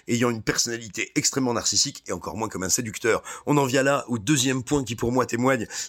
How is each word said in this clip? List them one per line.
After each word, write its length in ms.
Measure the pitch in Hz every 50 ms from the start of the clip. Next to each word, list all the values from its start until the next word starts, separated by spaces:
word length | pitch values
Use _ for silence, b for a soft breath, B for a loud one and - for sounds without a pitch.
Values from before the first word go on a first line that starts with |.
| B B
ayant 220 | 123 117 123 120
une 120 | 117 113
personnalité 680 | - 147 131 - - 120 117 117 117 104 - 113 98 - -
extrêmement 380 | 151 - - - 143 131 123 117
narcissique, 480 | 104 - - 104 98 - - - - -
et 60 | -
encore 240 | 95 85 - - 78
moins 120 | 90 92 -
comme 140 | - 95 92
un 40 | 90
séducteur. 540 | - - 120 107 90 - - 113 101 - B B B B B
On 100 | B 147
en 100 | 147 139
vient 160 | 127 127 135
là 220 | 131 139 143 131 - -
au 100 | 123 113
deuxième 440 | 95 123 156 131 123 135 131 131 117
point 200 | - 147 143 127
qui 120 | 113 117
pour 160 | - 123 117
moi 140 | 123 131 117
témoigne 400 | - - 120 127 135 135 117 98 - B B B